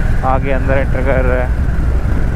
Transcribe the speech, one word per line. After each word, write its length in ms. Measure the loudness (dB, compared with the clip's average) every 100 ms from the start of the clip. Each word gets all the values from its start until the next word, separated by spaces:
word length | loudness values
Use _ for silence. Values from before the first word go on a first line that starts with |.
| 0 0 2
आगे 220 | 0 0
अंदर 260 | 0 0 0
एंटर 260 | 0 0 0
कर 180 | 0 0
रहे 160 | 0
हैं। 100 | 0 -2 0 0 0 0 0 0 0